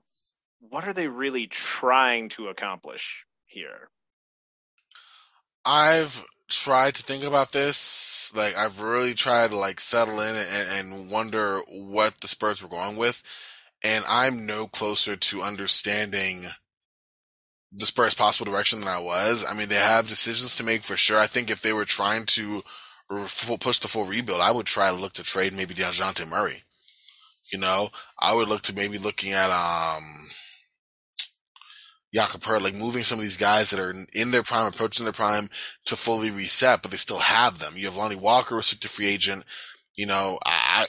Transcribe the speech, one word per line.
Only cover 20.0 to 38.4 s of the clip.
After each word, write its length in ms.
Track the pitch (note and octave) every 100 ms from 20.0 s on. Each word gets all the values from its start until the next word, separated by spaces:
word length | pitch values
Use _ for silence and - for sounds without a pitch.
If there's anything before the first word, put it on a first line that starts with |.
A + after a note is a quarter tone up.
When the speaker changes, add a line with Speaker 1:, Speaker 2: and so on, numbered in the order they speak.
| A2+
Speaker 2:
decisions 480 | G#2+ A#2 A2+ B2 -
to 80 |
make 180 | A2+ A2+
for 140 | - F#2+
sure. 220 | - G#2+
I 80 | G#2+
think 240 | B2 A#2
if 100 | A2
they 120 | A2
were 120 | A2
trying 400 | G2+ - G2+ A2 A2+
to 360 | - G#2 G#2 - - - - _
re-, 140 | G2+ G2+
full, 320 | - A2+ A2
push 200 | C3 A#2
the 80 | -
full 160 | A2
rebuild, 360 | F#2+ G#2+ A#2+ F2+
I 120 | F2+
would 140 | A#2+ G#2
try 240 | G#2+ G2
to 60 | F2+
look 180 | F#2+
to 100 | -
trade 280 | E2+ F#2+ F#2+
maybe 200 | F#2+ F#2
DeJounte 540 | E2+ F2+ F2 F#2+ E2+ E2
Murray. 340 | G2 F#2+ C2+ _ _ - - - - - _ -
You 60 | G2
know, 320 | F#2+ F#2+ G#2 - - -
I 140 | -
would 140 | A2+ G#2+
look 140 | G#2
to 120 | -
maybe 240 | G2 G2+ G#2
looking 340 | G#2 - F#2+
at, 180 | G2 F#2+
um, 800 | F2+ F2 E2+ E2 D#2+ D#2 D2+ D2+ - - - _ _ _ _ _ - - _ _ _ - - - _ _
Jakob 280 | G#2+ G2+ F2
Poeltl, 200 | A2 A2
like, 140 | F#2+ G2
moving 260 | A#2 B2
some 160 | A2+ A2+
of 60 |
these 120 | G#2 G2
guys 340 | G#2 G#2+ G#2
that 100 | G2
are 100 | F#2
in, 160 | F#2 F#2+
in 180 | G#2 A#2+
their 140 | B2
prime, 240 | A2 A#2 A2
approaching 360 | F#2 A2 -
their 80 | A2+
prime 380 | G#2 G#2+ G#2 G#2 - - - -
to 100 | A2+
fully 340 | - A2+ G#2+
reset, 500 | G2 F#2 - C3 A2
but 120 | F#2+
they 40 | F#2+
still 220 | - F#2+
have 400 | - G#2+ A#2+ F2
them. 140 | D2+ F2
You 100 | G2
have 100 | F2+
Lonnie 180 | G#2+
Walker, 400 | G2 G2+ B2